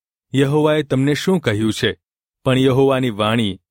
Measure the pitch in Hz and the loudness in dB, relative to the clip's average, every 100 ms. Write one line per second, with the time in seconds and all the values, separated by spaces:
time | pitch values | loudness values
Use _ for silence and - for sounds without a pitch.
0 | _ _ _ 127 139 151 151 151 143 131 | _ _ _ -2 0 2 0 0 -2 0
1 | 139 143 - 190 120 104 110 - 107 90 | 0 0 0 0 0 -2 -2 -2 -2 -4
2 | _ _ _ _ 131 127 135 127 135 131 | _ _ _ _ -2 2 2 4 2 2
3 | 127 101 107 117 104 92 _ | -2 -2 0 0 -2 -6 _